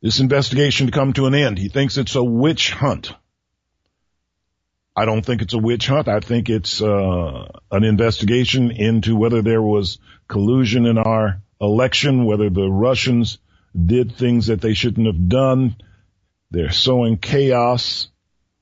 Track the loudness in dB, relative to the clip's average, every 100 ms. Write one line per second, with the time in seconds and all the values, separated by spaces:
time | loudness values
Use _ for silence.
0 | -2 0 2 2 0 0 0 2 0 0
1 | 0 0 0 2 0 -2 -4 -2 -2 -2
2 | -4 -2 0 2 0 0 -4 -2 -2 -2
3 | -8 -20 _ _ _ _ _ _ _ _
4 | _ _ _ _ _ _ _ _ _ -2
5 | 0 0 -2 -4 -2 -2 -2 -2 0 0
6 | 0 -2 0 -2 0 -2 -2 -4 0 0
7 | 0 -2 -4 -8 -14 -20 _ 0 2 4
8 | 2 0 0 2 2 0 0 0 0 2
9 | 2 2 2 2 2 0 2 0 -2 -8
10 | _ -20 _ -2 2 2 2 2 2 2
11 | 2 0 0 -4 -10 _ -2 2 0 0
12 | 0 2 2 2 0 0 0 0 0 0
13 | 0 0 0 -6 _ _ _ -2 0 2
14 | 0 -2 0 0 0 -2 -2 -2 -2 0
15 | -2 0 0 2 2 2 0 -4 -18 _
16 | _ _ _ _ _ -4 -2 -2 0 2
17 | 2 0 0 0 2 2 2 0 -4 -8
18 | -10 _ _ _ _ _